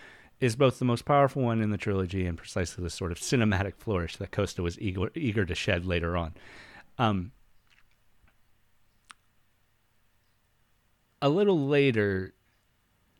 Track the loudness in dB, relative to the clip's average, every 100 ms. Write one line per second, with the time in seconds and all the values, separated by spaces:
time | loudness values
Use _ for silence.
0 | -20 -20 -20 -4 -2 2 2 2 0 0
1 | 2 4 4 2 0 0 0 -2 -2 -2
2 | 0 -2 -2 -4 -6 -6 -6 -6 -8 -6
3 | -6 -6 0 2 4 2 -2 -6 -4 -2
4 | -4 -8 -6 -4 -4 -2 -4 -4 -6 -4
5 | -4 -2 -2 -2 -2 -2 -2 -2 0 -2
6 | 0 -2 -4 -10 -18 -20 -20 -20 -14 -2
7 | 0 0 -4 -12 _ _ _ _ _ _
8 | _ _ _ _ _ _ _ _ _ _
9 | -20 -20 _ _ _ _ _ _ _ _
10 | _ _ _ _ _ _ _ _ _ _
11 | _ _ 0 4 4 4 4 4 4 4
12 | 2 0 -4 -12 _ _ _ _ _ _
13 | _ _